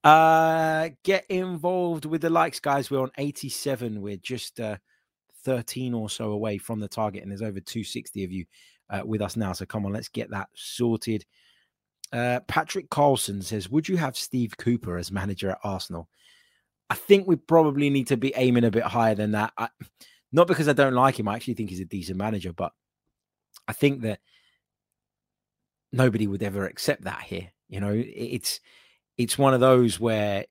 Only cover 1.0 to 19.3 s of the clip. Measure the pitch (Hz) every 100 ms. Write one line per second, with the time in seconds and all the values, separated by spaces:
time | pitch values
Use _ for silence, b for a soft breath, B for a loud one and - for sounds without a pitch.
1 | - 190 - 185 185 170 175 185 175 160
2 | 151 160 165 165 165 - 147 139 123 139
3 | 131 - 143 - 135 - 143 127 120 107
4 | 101 98 - 123 - - 110 101 _ _
5 | _ _ _ _ - 127 117 127 127 117
6 | 107 - 110 104 110 101 - 110 104 -
7 | 107 98 98 98 110 95 - 117 98 -
8 | - - 92 92 87 b b b _ 98
9 | 104 107 101 - 101 90 92 110 98 107
10 | - - 113 101 95 - - - 120 113
11 | - 110 - _ _ _ _ _ _ _
12 | - 120 123 123 - 165 156 196 - -
13 | 143 131 - 101 95 107 92 143 156 180
14 | 143 - - 127 113 - 120 120 - 87
15 | 85 95 98 92 98 - 104 92 - 85
16 | 85 b b b b b b _ _ 127
17 | - 202 185 165 - 165 156 139 143 139
18 | 123 123 131 131 127 120 117 107 104 120
19 | 113 101 107